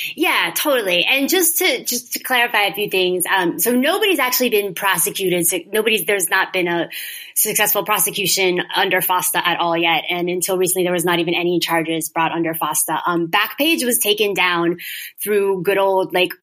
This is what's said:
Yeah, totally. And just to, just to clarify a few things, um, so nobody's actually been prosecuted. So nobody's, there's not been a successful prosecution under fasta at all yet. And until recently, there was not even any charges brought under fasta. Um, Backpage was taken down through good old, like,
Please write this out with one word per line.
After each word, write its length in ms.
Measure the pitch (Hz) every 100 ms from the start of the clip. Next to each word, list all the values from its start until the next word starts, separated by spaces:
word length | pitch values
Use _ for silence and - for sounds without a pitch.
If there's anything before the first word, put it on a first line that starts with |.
| - -
Yeah, 340 | 339 226 330
totally. 520 | - 302 254 190 175 -
And 200 | 269 269
just 300 | 370 330 -
to, 260 | 359 247
just 260 | - 247 -
to 80 | -
clarify 440 | - 247 240 220
a 100 | 196
few 160 | 196 208
things, 340 | 190 180 180
um, 320 | 170 190 175 -
so 160 | 233
nobody's 460 | 247 285 403 415 294
actually 300 | 254 247 247
been 240 | 208 202
prosecuted. 720 | 165 202 175 202 - 185 175 170
So 120 | 180 202
nobody's, 340 | 208 226 220
there's 240 | - 202 175
not 220 | 190 180
been 160 | 185 175
a 220 | 170 156 - - - -
successful 500 | - 214 208 208 208
prosecution 720 | - 202 202 202 185 190 185 180 -
under 240 | 180 196 185
fasta 380 | 180 180 - 175
at 220 | 175 160
all 160 | 170 170
yet. 260 | 170 160 -
And 200 | 175 175
until 280 | 180 196 185
recently, 260 | 180 185
there 80 | 180
was 140 | 175
not 140 | 175 170
even 140 | 170
any 260 | 170 175 175
charges 480 | - 165 160 160 -
brought 240 | 165 160
under 200 | 165 160
fasta. 480 | 160 151 151 - 156
Um, 240 | 175 170 165
Backpage 560 | 202 220 - 311 320
was 140 | 247 233
taken 340 | 208 214 208
down 460 | 185 180 175 170 175 - - - -
through 400 | 202 208 196 190
good 140 | 175 196
old, 360 | 196 190 180
like, 200 | 180 175 -